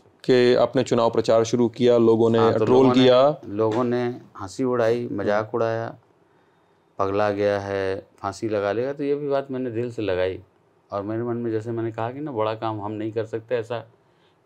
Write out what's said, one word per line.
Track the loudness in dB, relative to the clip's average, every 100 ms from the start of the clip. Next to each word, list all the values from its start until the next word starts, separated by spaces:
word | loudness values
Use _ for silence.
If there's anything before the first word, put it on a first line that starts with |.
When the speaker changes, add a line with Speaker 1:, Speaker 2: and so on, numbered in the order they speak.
| _ _
Speaker 1:
कि | 2 4 6 4
आपने | 2 0
चुनाव | 0 2 2
प्रचार | 0 2 2
शुरू | 2 2 0
किया, | 2 2 6
लोगों | 6 6 4
ने | 4
Speaker 2:
हाँ, | 2
तो | 2 4
Speaker 1:
ट्रोल | 6
Speaker 2:
लोगों | 6 6
ने, |
Speaker 1:
किया। | 6 6 4 2 -6
Speaker 2:
लोगों | -2 0 0
ने | 0 -2 -4 -8 -14 -14
हंसी | -12 -6
उड़ाई, | -2 0 0 0 -4
मजाक | -6 -2 -2
Speaker 1:
हम्म। | -2
Speaker 2:
उड़ाया, | -2 -2 -4 -8 -12 _ _ _ _ _ _ _ _ _ -4
"पगला | -2 0 0
गया | 0 0 -2
है, | -2 -4 -4 -6 -10 _
फांसी | -10 -6 -4
लगा | -2 -2
लेगा", | -2 -4
तो | -6
ये | -4 -4
भी | -2
बात | -4 -4
मैंने | -8 -6
दिल | -6 -6
से | -4
लगाई। | -4 -2 -2 -4 -14 _ _ _ -10
और | -8
मेरे | -6 -6
मन | -6 -6
में, | -4
जैसे | -6 -6
मैंने | -6 -6
कहा | -6 -8
कि | -8
ना, | -8
बड़ा | -4 -4 -4
काम | -6 -6
हम | -8
नहीं | -8 -8
कर | -6 -6
सकते, | -8 -6 -6
ऐसा | -4 -10 -12 _ _ _ _ _